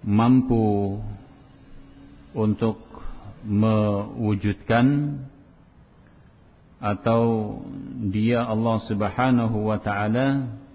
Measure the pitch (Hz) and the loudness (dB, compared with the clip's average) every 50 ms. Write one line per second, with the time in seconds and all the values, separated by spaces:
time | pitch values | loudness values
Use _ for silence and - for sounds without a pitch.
0 | - 107 101 104 117 120 127 127 123 127 123 113 110 107 104 101 101 98 98 104 | -2 2 2 4 6 6 6 6 6 4 2 2 4 2 2 0 0 -2 -4 -6
1 | 107 - 101 - - - - - - - - - - - - - - - - - | -8 -10 -12 -12 -16 -20 -20 -20 -20 -20 -20 -20 -20 -20 -20 -20 -20 -20 -20 -20
2 | - - - - - - - - 110 107 104 - 117 113 107 - - - - - | -20 -20 -20 -20 -20 -14 -4 -2 0 0 2 2 0 -2 -2 -4 -10 -20 -20 -12
3 | - - - - - - - - - 110 104 101 110 110 110 107 104 104 104 101 | -12 -12 -12 -12 -16 -18 -18 -14 -6 -2 2 2 4 4 4 4 2 2 0 -2
4 | 104 113 - - 120 104 104 98 92 104 101 - - - 113 117 120 131 143 143 | -4 -6 -6 -4 -2 0 0 0 0 -2 -4 -4 -2 0 2 4 4 4 4 2
5 | 147 147 143 139 131 - - - - - - - - _ _ - - _ _ - | 0 -4 -6 -8 -12 -14 -18 -20 -20 -20 -20 -20 -20 _ _ -20 -20 _ _ -20
6 | - - - - - - _ _ - - _ _ _ - - _ - 104 104 98 | -20 -20 -20 -20 -20 -20 _ _ -20 -20 _ _ _ -20 -20 _ -4 -4 -4 -2
7 | - 117 113 117 117 117 113 110 107 104 107 107 - - 92 90 - - 135 127 | 0 2 2 4 4 2 2 0 -2 -4 -8 -10 -12 -12 -12 -12 -12 -12 -10 -6
8 | 113 101 95 107 107 113 120 120 120 120 110 107 113 117 113 110 - - 110 101 | -6 -4 -2 0 2 2 2 2 0 0 -2 0 0 0 0 -2 -2 -4 -4 -2
9 | 107 101 - - 123 131 127 120 117 113 113 107 107 107 107 101 - 104 101 101 | -2 -4 -2 0 2 2 4 2 2 0 -2 -2 -2 -2 -2 -2 -2 -4 -4 -2
10 | 104 107 110 120 131 135 139 139 135 123 110 107 - - - | -2 0 0 0 0 0 0 -2 -4 -6 -10 -12 -18 -20 -20